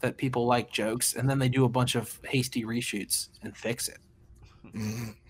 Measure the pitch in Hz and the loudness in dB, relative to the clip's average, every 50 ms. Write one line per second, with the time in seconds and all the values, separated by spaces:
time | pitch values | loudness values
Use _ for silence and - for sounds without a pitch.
0 | - 123 117 - 139 135 127 127 120 120 123 123 117 - - - 104 110 113 123 | -2 -2 -2 0 -2 0 0 2 4 4 4 4 2 0 -2 -2 -2 0 0 0
1 | - - - - 123 135 135 139 131 127 123 135 131 120 110 127 123 123 - 120 | 0 0 0 0 2 2 2 4 2 4 6 6 4 4 4 4 2 2 2 0
2 | 110 - - - - - - 135 123 - - 123 110 110 117 120 120 - - 104 | -2 -4 -8 -14 -6 -2 0 0 0 0 -2 -4 -4 -2 -2 -2 -2 -2 -4 -6
3 | - - - - - - - - - 117 120 - - 107 120 - - - - - | -4 -4 -4 -4 -4 -8 -12 -14 -14 -12 -12 -6 -4 -4 -4 -4 -4 -8 -8 -14
4 | - - _ _ - - - - - - - - - 110 - 113 107 107 110 120 | -20 -20 _ _ -20 -20 -20 -20 -20 -20 -20 -20 -20 -12 -8 -6 -6 -4 -6 -6
5 | 117 110 107 - _ - | -8 -10 -12 -16 _ -20